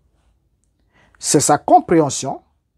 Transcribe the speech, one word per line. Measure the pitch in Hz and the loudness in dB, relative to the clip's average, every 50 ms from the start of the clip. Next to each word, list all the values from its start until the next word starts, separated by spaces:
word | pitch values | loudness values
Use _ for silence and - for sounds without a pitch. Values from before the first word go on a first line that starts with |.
| _ _ _ _ _ _ _ _ _ _ _ _ _ _ _ _ _ _ _ _ _ _ _ _ | _ _ _ _ _ _ _ _ _ _ _ _ _ _ _ _ _ _ _ _ _ _ _ _
c'est | - - - 147 | -4 -2 -2 0
sa | - - - - | 0 0 -2 -2
compréhension. | - - 233 - - - 180 160 151 135 - - - - 320 359 _ _ _ _ _ _ _ | 0 2 2 2 2 2 0 0 0 -2 -4 -8 -10 -10 -12 -12 _ _ _ _ _ _ _